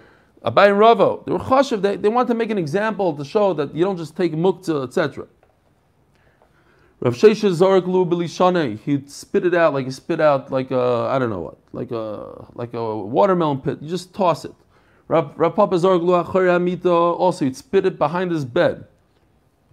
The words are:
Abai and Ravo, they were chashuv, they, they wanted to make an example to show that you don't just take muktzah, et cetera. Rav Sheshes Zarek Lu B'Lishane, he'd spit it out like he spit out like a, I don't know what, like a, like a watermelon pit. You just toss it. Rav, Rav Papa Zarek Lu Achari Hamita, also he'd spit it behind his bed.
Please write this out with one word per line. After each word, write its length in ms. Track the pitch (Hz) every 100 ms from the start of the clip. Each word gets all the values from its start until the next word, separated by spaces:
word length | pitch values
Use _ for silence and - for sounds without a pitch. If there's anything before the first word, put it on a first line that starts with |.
| - _ _ _
Abai 240 | - 120 202
and 100 | 202
Ravo, 460 | 226 220 143 104 -
they 60 |
were 80 | 175
chashuv, 420 | - 262 262 220
they, 140 | 196 185
they 120 | 208
wanted 200 | 240 247
to 60 |
make 160 | 226 220
an 80 | 208
example 580 | 151 180 220 190 185 143
to 80 |
show 280 | 139 214 202
that 200 | 156 139
you 100 | 147
don't 120 | 185 180
just 200 | 156 -
take 180 | 175
muktzah, 520 | 156 185 180 - 151 131
et 60 |
cetera. 320 | 185 151 - - _ _ _ _ _ _ _ _ _ _ _ _ _ _ _ _ _
Rav 140 | 131
Sheshes 440 | 120 214 214 202 160
Zarek 300 | 190 190 175
Lu 160 | 185
B'Lishane, 720 | 175 175 170 - 180 180 139 107
he'd 300 | - 143 139
spit 360 | - - 196 180
it 80 |
out 200 | 170 165
like 120 | 139 127
he 40 |
spit 300 | 131 - 165
out 320 | 156 135 131
like 180 | 131 131
a, 380 | 131 123 120 113
I 80 | 135
don't 120 | 123
know 100 | 95
what, 180 | 78 - _
like 180 | - 123
a, 560 | 117 110 107 - - -
like 200 | - 120
a 220 | 120 113 107
watermelon 640 | 98 147 202 180 156 135
pit. 160 | 143 -
You 80 | 147
just 260 | 175 -
toss 300 | - 180 147
it. 100 | - - _ _ _ _ -
Rav, 240 | 151 147 -
Rav 200 | 160 160
Papa 200 | 202 180
Zarek 260 | 185 185
Lu 100 | 175
Achari 360 | 175 165 185 185
Hamita, 440 | 175 180 180 180 170 170 165
also 280 | 180 175 135
he'd 100 | 131
spit 280 | - 196
it 140 | 185 156
behind 320 | 151 175 185
his 140 | 165
bed. 420 | 127 156 143 - - _ _ _ _ _ _ _ _